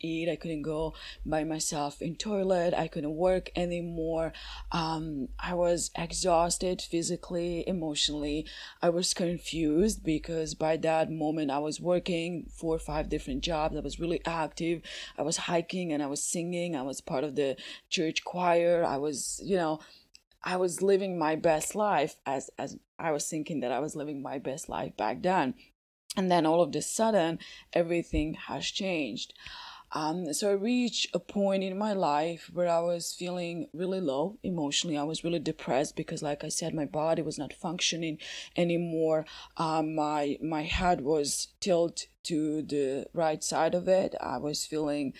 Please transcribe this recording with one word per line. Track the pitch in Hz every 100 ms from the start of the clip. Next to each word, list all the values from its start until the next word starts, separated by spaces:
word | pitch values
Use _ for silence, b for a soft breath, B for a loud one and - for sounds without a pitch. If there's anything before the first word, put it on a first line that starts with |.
eat. | 165 165 170
I | 151
couldn't | 170 156
go | 143 156 160 B B B 151
by | 156
myself | 156 156 - 156 143 -
in | - 151
toilet. | 220 202 190 180 170 -
I | 160
couldn't | 170 147 156
work | 180 185 - -
anymore. | 175 175 170 170 160 160 160 B B B -
Um, | 170 160 160 160 143 127 -
I | 175 175
was | 175 170 - -
exhausted | 170 160 180 165 175 - 180 180
physically, | - 170 165 175 - 175 175 170 -
emotionally. | 185 160 147 - 147 147 151 151 B B -
I | 175
was | 170 180 -
confused | 175 175 - 156 156 151 214 202
because | - 151 - 165 156
by | 156 156 165
that | 160 160 156
moment | 160 151 160 147
I | 139
was | 151 -
working | 160 180 175 170 170 170 -
four | - 165 160
or |
five | - 151 151
different | 151 - 131
jobs. | - 156 160 151
I |
was | 143 143
really | 170 170 165
active. | 165 151 - 165 165 B B B -
I |
was | 147 165
hiking | - 175 170 185 180
and | 151
I | 143
was | 147
singing. | - 180 170 175 175 147
I |
was | 135 131
part | - 143
of | 147 139
the | 139 127 B B -
church | - 160 -
choir. | - 180 180 170 170 170
I | 170 135
was, | 147 139 - -
you | 147 190
know, | 160 156 B B B - _ _
I | - 185
was | 185 156
living | 190 190 196 180
my | 156 160
best | 170 156 - 202
life | 208 165 151 - -
as, | 135 - -
as | 139 - - -
I | 165
was | 151 -
thinking | 160 151 151
that | 123
I | 127
was | 151 156
living | 147 139
my | 131 135
best | 131 139 -
life | 82 143 -
back | 107 110
then. | 180 185 135 - B _ _ _ - -
And | 185
then | 175 156
all | 165
of | 170 147
a |
sudden, | - - 226 208 165 165 B B B
everything | - 170 170 160 156 151 - -
has | 139 170
changed. | - 190 170 131 - - B B B B B -
Um, | - 156 175 165
so | - 208
I |
reached | 196 214 247 240 - -
a | 180
point | - 202 196 190
in | 190 190
my | 214
life | 190 165 147 165 165 -
where | 170 175
I | 170
was | 170 175 -
feeling | - 180 180 170 170 -
really | 151 185 190
low | 165 131 170 214
emotionally. | - 170 143 143 175 147
I |
was | 147 160
really | 170 170
depressed | 143 160 - 131 - -
because, | 160 160
like | 151 147
I | 156
said, | - 165
my | 156 139
body | 151 156 165
was | 156 151
not | 131
functioning | - - 147 - 160 160 151 B B B -
anymore. | 175 170 170 160 160 156 156 B B -
Um, | 160 160 156
my, | 156 151 151 143 -
my | 160 156
head | 160 - 180 180
was | 127 156 147 - - _
tilted | 202 170 170 - - _
to | - 160 156 151
the | 143 143 135 139 - 170
right | 160 156
side | - 139 160
of | 180 180
it. | 190 - -
I | - 127
was | 147 147
feeling | - 156 151 147 139